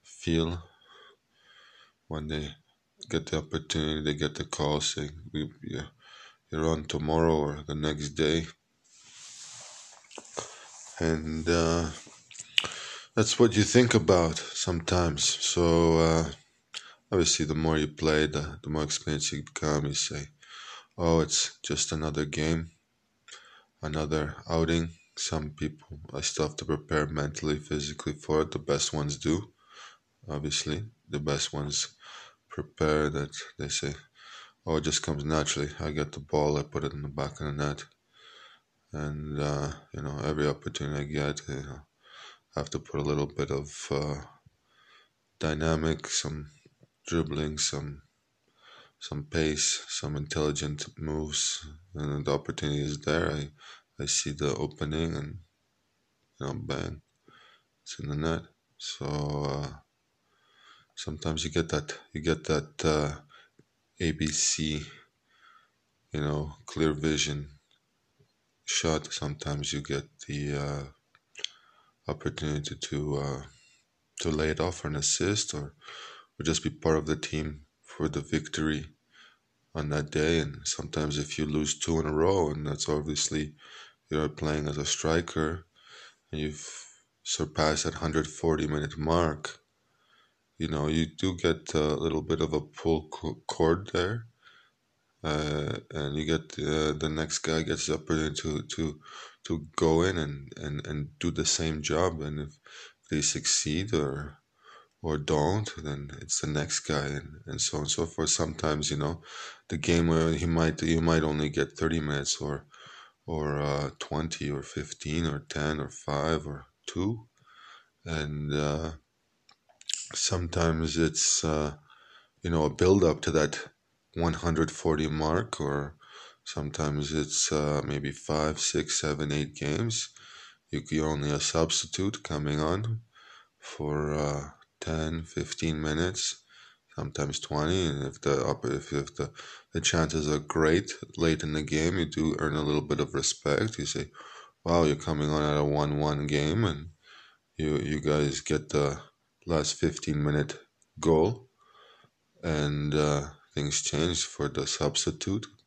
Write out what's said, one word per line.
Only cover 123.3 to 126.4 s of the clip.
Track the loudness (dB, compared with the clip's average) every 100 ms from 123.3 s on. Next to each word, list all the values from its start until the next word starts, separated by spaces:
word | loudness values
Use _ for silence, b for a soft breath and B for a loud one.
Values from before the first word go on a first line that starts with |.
that | 4 2 0 -10 _ _ _ _
one | -2 0
hundred | 0 0 2 2
forty | 0 0 2 2
mark, | 0 2 0 -2 -4
or | -2 -2 -4 -10 B B B B